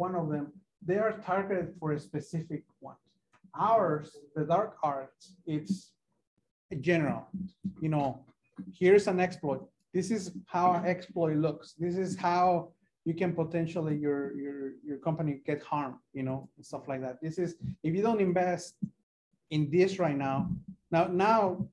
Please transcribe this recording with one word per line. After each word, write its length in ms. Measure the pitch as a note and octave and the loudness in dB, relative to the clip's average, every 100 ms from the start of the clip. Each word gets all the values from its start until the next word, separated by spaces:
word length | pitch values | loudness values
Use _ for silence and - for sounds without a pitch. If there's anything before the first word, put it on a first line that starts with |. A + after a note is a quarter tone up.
| F3+ | -2
one 80 | F3+ | -2
of 120 | D#3 | -2
them, 240 | D3 D3 - _ _ | -4 -6 -12 _ _
they 140 | E3+ G3 | -2 0
are 160 | - F3 - | 0 -2 -2
targeted 440 | F#3+ G3 F#3+ D#3+ - | -2 0 -2 -4 -6
for 140 | D#3 | -4
a 80 | D3 | -4
specific 640 | - D3 - D#3+ D#3 D3 - _ | -4 -10 -6 -6 -6 -10 -12 _
one. 160 | C3 - _ _ _ _ - | -18 -18 _ _ _ _ -16
Ours, 600 | - G#3 A3+ F3 D3+ D3+ - - | -2 4 4 4 0 -6 -18 -10
the 100 | D#3 | -4
dark 320 | D3+ F3+ A3 - | 0 2 0 -2
arts, 540 | D3+ C#3 C3 _ - - E3 | -2 -2 -6 _ -20 -16 -6
it's 460 | D3+ D#3 F#3+ - _ _ _ _ _ _ _ - D#3 | -4 -2 -6 -6 _ _ _ _ _ _ _ -12 -4
general, 460 | D3 E3+ C#3 A2+ - F#3+ F#3 _ F#3+ - | 2 2 2 -2 -6 -10 -10 _ -10 -4
you 80 | D#3 | 0
know, 180 | D3+ C3+ B2 - _ _ - F#3+ - | 0 0 -4 -16 _ _ -16 -14 2
here's 260 | F3+ G3+ G3 | 8 8 6
an 120 | F3+ | 2
exploit. 460 | F#3 - D3 C3 - _ _ | 0 0 -4 -4 -6 _ _
This 160 | F#3 F3+ | -4 -2
is 120 | A3 F3+ F#3 - | -2 -4 -12 -4
how 280 | F3 F3+ | 2 4
an 100 | F3 | 4
exploit 520 | F3+ F3+ - F3 D#3+ D3+ | 0 -2 -4 0 2 2
looks. 360 | D#3+ D3+ - - | 0 -2 -12 -6
This 120 | F3 F3+ | -2 -2
is 180 | F#3 F#3 | -2 -2
how 560 | F3 F3+ F3+ F3 - _ _ _ | 2 4 4 4 0 _ _ _
you 100 | E3 | -4
can 180 | E3 F3+ | 0 0
potentially, 600 | E3 D#3+ E3+ E3 F3+ D#3 D3 | 0 -2 0 -2 -2 -2 0
your, 420 | D3 C#3+ C#3 C#3 | 0 -2 -2 -6
your, 340 | C#3 C#3 C3+ B2+ | -8 -8 -10 -10
your 140 | D3 C3+ | -10 -4
company 420 | E3 D#3+ D#3 C#3 - | -2 0 -2 -4 -4
get 160 | D3 | -6
harmed, 340 | - D3 C3+ B2+ _ | -2 -4 -4 -8 _
you 100 | C3+ | -6
know, 260 | C3 C3+ - _ | -4 -4 -8 _
and 80 | - | -12
stuff 200 | C#3 C#3 | -12 -6
like 120 | C3+ | -6
that. 160 | C3 B2+ | -6 -8
This 160 | D#3+ D#3+ | -8 -4
is, 180 | F3 - - - | -4 -4 -10 -4
if 120 | D#3+ | -2
you 80 | F3+ | 2
don't 180 | A3+ G#3+ | 2 2
invest 540 | F#3 F3+ F3+ F3 - - - _ _ _ _ _ - | 2 2 2 0 -6 -10 -10 _ _ _ _ _ -4
in 200 | D#3 C#3+ | 0 2
this 280 | E3+ F#3+ F#3+ | 4 4 2
right 180 | E3 C#3 | 0 0
now, 340 | C3+ C3+ - - - - - | 0 -2 -2 -6 -8 -18 0
now, 160 | E3 F#3 | 2 2
now 600 | F3+ G#3 A3+ G3 F3+ - | 4 4 6 4 0 -8